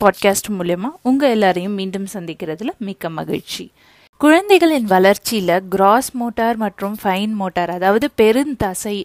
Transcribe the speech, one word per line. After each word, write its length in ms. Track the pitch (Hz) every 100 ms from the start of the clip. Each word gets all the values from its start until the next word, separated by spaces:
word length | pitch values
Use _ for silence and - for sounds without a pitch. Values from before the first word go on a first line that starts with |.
பாட்காஸ்ட் 480 | 208 - 202 196 - 196
மூலமா 320 | 175 175 226 320
உங்க 260 | 247 269 277
எல்லாரையும் 480 | 220 196 180 190 202
மீண்டும் 300 | 190 190 196
சந்திக்கிறதுல 580 | 202 170 156 165 156 240 -
மிக்க 300 | 202 190 170
மகிழ்ச்சி. 540 | 160 151 - - - 175 _ _ _ _ -
குழந்தைகளின் 680 | 294 320 403 381 330 302 214
வளர்ச்சியில 720 | 185 190 202 - 226 175 175 190
கிராஸ் 420 | 190 196 233 -
மோட்டார் 440 | 254 240 233 226 226
மற்றும் 400 | 214 - 196 214
ஃபைன் 300 | 208 185 208
மோட்டார், 360 | 214 190 180 175
அதாவது 380 | 180 190 214 285 -
பெருந்தசை 840 | 214 226 285 262 202 185 214 202